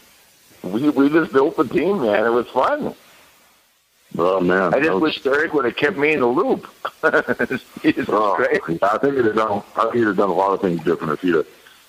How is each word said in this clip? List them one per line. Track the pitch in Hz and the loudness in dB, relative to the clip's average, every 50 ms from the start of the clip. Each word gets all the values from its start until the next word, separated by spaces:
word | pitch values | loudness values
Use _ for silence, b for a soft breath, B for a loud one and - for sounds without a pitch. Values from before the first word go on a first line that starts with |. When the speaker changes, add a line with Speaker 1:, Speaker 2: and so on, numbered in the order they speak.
| - - - _ _ _ _ _ _ _ - - - | -20 -20 -20 _ _ _ _ _ _ _ -20 -14 -10
Speaker 1:
we, | 90 95 117 147 147 | -6 -4 0 0 0
we | 131 135 139 143 | 2 4 2 4
just | 151 170 156 - 107 | 4 2 0 2 2
built | 135 139 160 - | 2 2 2 2
the | - 151 | 0 -2
team, | 113 - 180 143 185 208 190 | 0 0 -2 0 0 -2 0
man. | 127 107 104 110 110 | 0 2 2 2 2
It | 117 | 2
was | 120 139 - | 2 0 0
fun. | - - 123 147 214 285 302 254 76 - - - - - - - _ _ _ _ _ _ _ _ _ _ _ _ _ _ _ _ _ - | -2 0 0 0 0 0 -2 -4 -8 -8 -12 -20 -20 -20 -20 -20 _ _ _ _ _ _ _ _ _ _ _ _ _ _ _ _ _ -4
Speaker 2:
Oh, | - 82 92 95 95 | -2 0 0 2 2
man. | 90 90 90 95 95 87 - | 2 2 2 2 2 2 0
Speaker 1:
I | |
just | 131 147 160 | 2 0 2
Speaker 2:
That | 175 - | 0 2
was | 156 156 - | 0 0 -2
Speaker 1:
wish | - - | -2 -2
Eric | 135 135 147 160 160 156 | -2 0 0 0 0 -2
would | 143 127 | 0 -2
have | 117 - | -2 -2
kept | - 147 147 - | -2 -2 -2 -2
me | 139 143 151 156 | 0 0 0 0
in | 143 | 2
the | 127 | 0
loop. | 120 127 156 226 269 - - - - - - - - - - - | 0 2 0 0 0 -2 -4 -4 -16 -20 -12 -12 -12 -8 -2 -2
<laughs> | 156 - 156 - - - - 123 - 135 117 - - - - | 2 2 2 0 0 -2 -4 -2 -4 -4 -8 -8 -12 -12 -2
Jesus | - 156 - - 139 - | -2 0 0 0 -2 -2
Speaker 2:
Oh, | - 202 107 101 92 | 0 0 2 0 0
Speaker 1:
Christ. | - 123 127 151 196 - 80 85 82 95 | 0 0 0 0 -2 -2 -4 -4 0 0
Speaker 2:
I | 98 107 | 0 0
think | 107 - 143 139 | 0 0 0 0
he'd | 135 117 | 2 0
have | 107 104 | 0 2
done, | 110 110 110 104 104 - - - | 0 0 0 -2 -6 -6 -6 -2
I | - 110 | -2 -2
think | 113 117 | 0 0
he'd | 120 113 | 0 0
have | 107 95 | 0 2
done | 95 104 95 | 0 0 0
a | 87 | 2
lot | 87 95 98 98 | 0 0 0 0
of | 90 | 0
things | 101 92 85 82 78 | 0 -2 -2 -2 0
different | 87 82 - 82 80 76 | -2 -2 -2 -2 -6 -4
if | - | -2
he'd | - 90 82 | -2 0 0
have | 78 - - - B B B B B B | 0 0 -2 -10 B B B B B B